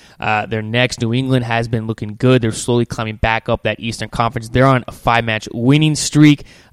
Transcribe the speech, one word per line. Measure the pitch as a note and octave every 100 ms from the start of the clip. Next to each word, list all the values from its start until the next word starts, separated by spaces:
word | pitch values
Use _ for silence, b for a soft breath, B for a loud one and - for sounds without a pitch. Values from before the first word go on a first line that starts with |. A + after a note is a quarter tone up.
| B B
uh, | - G#2+ G2
their | A2
necks. | G#2+ A#2+ B2+ -
New | A2+
England | B2 C3 C3 A#2
has | A#2 A#2
been | A#2 A2
looking | A2 G#2+ G#2
good. | B2+ B2+
They're | A2+
slowly | - - A#2+ A#2
climbing | - A2 G#2+
back | A2+ A2+ -
up | A2+
that | G#2+ G#2
Eastern | A2+ - A2
Conference. | - A#2 A#2 A2+
They're | B2 C3+
on | B2+ -
a |
five-match | - B2 A#2 A2+ A2 -
winning | A#2+ A#2+ D3 D#3
streak. | D3 - D3 D3+ C#3+ - B B